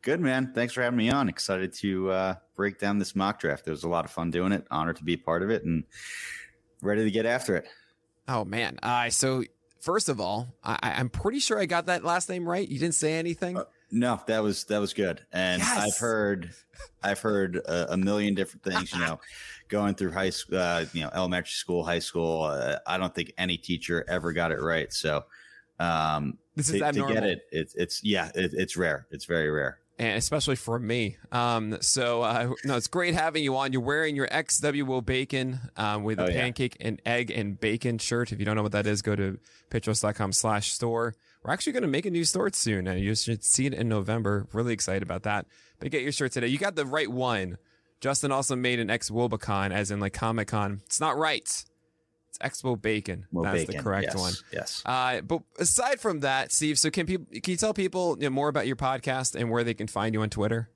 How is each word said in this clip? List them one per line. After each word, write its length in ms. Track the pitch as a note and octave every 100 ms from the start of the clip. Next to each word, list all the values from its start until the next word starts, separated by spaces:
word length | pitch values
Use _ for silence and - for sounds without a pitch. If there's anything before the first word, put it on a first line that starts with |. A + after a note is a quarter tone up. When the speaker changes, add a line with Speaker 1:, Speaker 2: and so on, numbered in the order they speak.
Speaker 1:
Good, 200 | - F3
man. 320 | D3+ C3 C3 A#2
Thanks 180 | A#2+
for 80 | B2
having 160 | B2 B2
me 140 | A2
on. 180 | C#3 A#2+
Excited 420 | - - F#2 F#2
to, 360 | - G2+ F#2 F#2
uh, 260 | F#2 F#2+ F2+ _ -
break 240 | G2+ F#2+
down 180 | G2+ G2+
this 180 | F#2+ G2
mock 240 | F#2+ G#2
draft. 280 | E2 C#2+ -
It 20 |
was 140 | D2+
a 60 | E2
lot 160 | E2+ D#2+
of 40 |
fun 220 | - E2+
doing 220 | E2+ F#2
it. 120 | G2 -
Honored 240 | C#2+ D#2+ E2
to 80 |
be 100 | D#2
a 60 | E2
part 240 | - E2+
of 80 | F#2+
it 140 | A2 D2+
and 180 | E2 - - - - - - - _ _ _
ready 220 | G2 G#2
to 80 | A2
get 160 | G2+ A2+
after 280 | B2 B2+ F2+
it. 120 | - - _ _ _ _ -
Speaker 2:
Oh, 160 | B2
man. 360 | G2 G#2+ A2 -
Uh, 300 | A2 B2 A#2+
so, 320 | - C3+ C3 A#2+ _ _ _
first 300 | - F#3+ G#3+
of 100 | B2+
all, 360 | F2+ G#2 B2 -
I, 160 | - A2
I, 100 | -
I'm 160 | D2 B2
pretty 300 | - G3 C4+
sure 200 | - G#3+
I 80 | F3+
got 180 | E3+ E3+
that 180 | F3
last 240 | E3+ F3 -
name 220 | F3+ E3+
right. 180 | F3 G3+
You 120 | C#3+
didn't 160 | E3+ D#3+
say 180 | D#3
anything? 440 | D#3+ E3 E3 F3+ F3+
Speaker 1:
Uh, 80 | - _ _
no, 300 | A2 B2 A2 -
that 160 | A2
was, 220 | G#2+ G2 -
that 140 | G#2
was 140 | G2+
good. 280 | - F#2+ E2 -
And 300 | F2+ F#2 F2+
Speaker 2:
Yes. 160 | - G#2
Speaker 1:
I've 200 | G#2 G2+
heard, 520 | A#2 A2 G#2 G2 E2+ - _ - - _
I've 180 | G2 G2+
heard 340 | A2+ G#2 F#2+ F2
a, 380 | - E2+ E2+
a 40 | F2+
million 380 | F#2+ G#2 G#2 F#2+
different 260 | F#2+ -
things, 280 | - F#2 F#2
you 80 | -
know, 180 | - D#2+ - -
Speaker 2:
<laughs> 240 | - - -
Speaker 1:
going 260 | G#2 G#2 G2
through 160 | F#2+
high 160 | F2 F#2+
s-, 240 | F2 -
uh, 360 | F#2 F2 F2 D#2
you 120 | E2+
know, 60 | D2
elementary 380 | E2+ F#2 F2+ E2+
school, 340 | - - F2 E2
high 140 | F2
school. 440 | - F2 E2 E2
Uh, 360 | D#2 C#2+ B1 D2 -
I 120 | F#2
don't 180 | F#2 -
think 160 | E2+ -
any 180 | F#2 E2+
teacher 480 | - F2 - E2+ -
ever 240 | F2 E2
got 180 | D#2+ E2
it 80 | D#2+
right. 320 | D#2 E2 D2+
So, 320 | - D#2 D2 - - - - _ _
um, 580 | E2+ D#2+ D#2 D2+ C#2+ - _
Speaker 2:
This 140 | - C3+
is 60 |
Speaker 1:
to, 60 | G3
to 120 | D3+
get 60 | C#3+
Speaker 2:
abnormal. 260 | C#3 A2
Speaker 1:
it, 180 | G#2 F2 -
it's, 220 | D#2+ D#2 -
it's, 280 | F2+ -
yeah, 260 | G#2 G2 D#2+ -
it, 160 | F#2 -
it's 200 | F#2 -
rare. 320 | F2 C#2+ -
It's 140 | D2+
very 260 | - E2+ D#2
rare. 300 | D2+ C2+ - _ -
Speaker 2:
And 180 | A#2 G#2
especially 400 | - D3+ D3+ C3
for 200 | - A#2+
me. 400 | A2 A#2+ G#2+ - -
Um, 460 | A#2+ A#2+ A#2 G#2+ A2
so, 420 | - - A#2+ A#2+
uh, 300 | A#2 A#2 A#2+ - C3+
no, 100 | B2+
it's 120 | -
great 280 | F3+ F3 E3
having 280 | D#3+ D#3
you 120 | C#3+ C3
on. 160 | C3+
You're 100 | C3
wearing 340 | B2 D3 D#3+ C#3+
your 120 | C3+
X 300 | D3 D#3+ -
W 340 | D3 C#3+ C3+
O 80 | C3
bacon, 580 | A2+ C3 C3+ C3+ C3 B2+ A#2+ -
um, 260 | G#2 G#2
with 160 | G#2 G#2+
Speaker 1:
Oh, 60 | F2+
Speaker 2:
a 60 |
Speaker 1:
yeah. 100 | F2+
Speaker 2:
pancake 360 | B2 A#2+ B2 -
and 200 | A2+ A2
egg 280 | - A#2+ A#2+
and 260 | - G2+ G2
bacon 380 | A2 A2+ B2 A2+
shirt. 320 | - A#2+ A#2+
If 60 | G#2+
you 80 | G#2
don't 100 | G#2+
know 60 |
what 120 | G#2+
that 120 | G#2 G#2
is, 160 | G#2
go 140 | - G#2
to 240 | G2 F#2+ - - _
pitchos 300 | A#2 A2 G#2+
dot 120 | G#2
com 200 | G2+ G2+
slash 380 | F#2 A2+ G#2 G#2
store. 440 | - A#2+ A2+ A#2 A2 _ _
We're 80 | -
actually 220 | E3 -
gonna 140 | C4 G#3
make 180 | C#3 G3+
a 60 |
new 140 | E3+ D#3+
store 260 | F#3 G3+
soon, 340 | - - G2+ F#2
and 120 | F#2
you 160 | G2 A2
should 280 | - A2
see 220 | - - C3+
it 80 |
in 160 | C3 A#2+
November. 580 | G#2+ G2 A2+ G#2 G2+ G#2
Really 200 | G#2+ A#2+
excited 280 | A2 - G2
about 220 | F#2 F#2
that. 240 | G#2 G#2 - - - _
But 100 | C#3
get 140 | D3
your 80 | C3
shirt 200 | C#3+ C3+
today. 160 | C3 A#2+
You 120 | C#3
got 160 | G3 D#3+
the 100 | C#3
right 240 | D3+ C#3+
one. 480 | B2 B2+ A2 F#2 F2+ _ _ _ _
Justin 320 | C3+ C#3 C#3+
also 240 | C3+ C3+ B2+
made 240 | B2 A#2+
an 120 | A2+
ex-Wobacon, 800 | A2+ - A2 A#2+ G#2+ - G2+ G2
as 180 | F#2+ G2+
in, 100 | G2+
like, 140 | G2
Comic-Con. 680 | - A2+ A2+ G2+ A2 G2+ G2+ -
It's 140 | -
not 180 | D#3 C#3
right. 240 | D#3+ C#3+ - - - _ _ _ _ _ _
It's 80 | -
Expo 400 | C3+ - C3 A#2
Bacon. 460 | A2 G#2+ G2+ F2+ F#2+
Speaker 1:
Well, 140 | F2 F2+
Speaker 2:
That's 160 | F2+
Speaker 1:
bacon. 160 | D#2+ B2
Speaker 2:
the 60 |
correct 240 | C3 G2 G2
Speaker 1:
Yes, 80 | F#2+
Speaker 2:
one. 160 | F#2 F#2 -
Speaker 1:
yes. 320 | - - - -
Speaker 2:
Uh, 360 | B2+ B2+ B2
but 220 | - E3 - -
aside 420 | F3 - B3+ C4+
from 180 | A3 D#3+
that, 320 | C#3 C3+ C3
Steve, 260 | - D3+ D3
so 120 | D#3
can 160 | D#3 E3
peop-, 260 | F#3 D3+
can 200 | - -
you 40 | F3+
tell 180 | G#3+
people, 440 | G#3 F#3 F#3 F3 C3
you 60 | C#3
know, 60 |
more 180 | C3 D3
about 180 | C#3+ A#2
your 80 | B2+
podcast 580 | C3+ C3+ C#3 C3 C3 -
and 100 | A#2
where 140 | A#2
they 100 | A#2
can 140 | A2 A2
find 260 | - G#2+
you 80 | A2
on 80 | G#2+
Twitter? 400 | G#2+ G#2 A#2 A2+